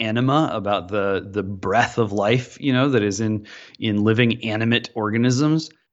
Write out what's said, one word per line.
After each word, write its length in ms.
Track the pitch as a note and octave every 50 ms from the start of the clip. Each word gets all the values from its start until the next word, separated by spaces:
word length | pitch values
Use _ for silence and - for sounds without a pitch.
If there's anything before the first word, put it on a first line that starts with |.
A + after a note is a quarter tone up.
anima, 500 | A#2 A2 A2 A#2+ C3 C3 C3+ D#3 D#3 -
about 360 | - A2 G2 G2+ G#2 F#2 F2 F2
the, 380 | G#2 G#2 G2 G2 G2 F2+ E2+ G2
the 120 | G2 G#2
breath 540 | G2 G2 G2+ F#2+ - F#2+ G2 A#2 A#2+ - -
of 160 | B2+ A2+ G2
life, 460 | G2+ G#2 G2+ G#2+ A#2 B2+ B2 - - -
you 140 | C#3+ C#3+ B2+
know, 160 | B2+ C3+ C#3+
that 120 | C3 A2+
is 180 | G#2 G#2 F#2+ G#2
in, 260 | A2+ A2 G#2+ G#2+ G#2+ - - - - - - -
in 260 | - A2+ G2+ G#2 G#2
living 400 | A2 A2 A#2+ A#2+ A#2 A2 A#2 -
animate 460 | A2+ G#2+ A2 A2+ A2+ A#2+ A#2 - - -
organisms, 760 | A2+ G#2+ G#2 G#2+ A#2 A#2+ B2+ B2 C3 D3+ D3+ D#3 D#3+ D#3 - - _ _ _